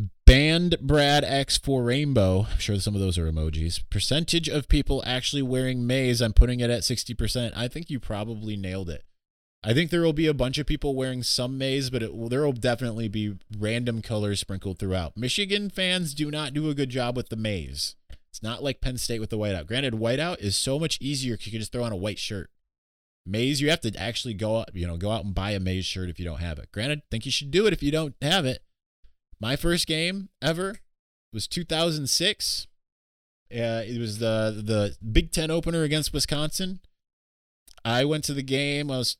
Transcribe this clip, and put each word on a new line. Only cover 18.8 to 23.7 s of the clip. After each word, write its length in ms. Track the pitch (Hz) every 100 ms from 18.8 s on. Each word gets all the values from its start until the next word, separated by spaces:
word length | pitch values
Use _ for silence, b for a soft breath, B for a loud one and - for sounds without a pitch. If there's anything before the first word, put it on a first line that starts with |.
Penn 160 | 139 127
State 220 | - 117
with 120 | 107
the 80 | 110
whiteout. 280 | 104 95 76
Granted, 280 | 120 139
whiteout 440 | 110 113 131 165 180
is 180 | 101 95
so 220 | - 139
much 200 | 160 -
easier 360 | 131 143 131 113
'cause 100 | 101
you 60 |
can 80 | 110
just 120 | 107
throw 100 | 123
on 100 | 117
a 40 | 101
white 220 | 101 98
shirt. 300 | - 101 - _ _ _ _ _ _ _ -
Maize, 340 | 104 127 143
you 100 | 147